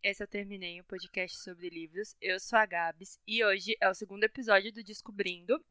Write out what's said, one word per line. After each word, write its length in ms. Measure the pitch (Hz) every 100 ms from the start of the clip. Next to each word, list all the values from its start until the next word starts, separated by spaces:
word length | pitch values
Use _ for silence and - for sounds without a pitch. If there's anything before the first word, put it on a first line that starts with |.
Esse 180 | 202 196
é 40 | 202
o 20 |
Terminei, 540 | 208 202 202 180 175
um 20 |
podcast 540 | 180 190 180 - 180 -
sobre 320 | - 175 175
livros. 440 | 165 165 165 214 -
Eu 180 | - 185
sou 220 | - 233
a 60 | 214
Gabs 520 | 175 165 160 190 - -
e 160 | 220
hoje 320 | 214 196 190 220
é 100 | 196
o 40 |
segundo 320 | 190 208 196 214
episódio 440 | - 226 202 202
do 100 | 214
Descobrindo 800 | 208 214 - 202 185 180 175 285 _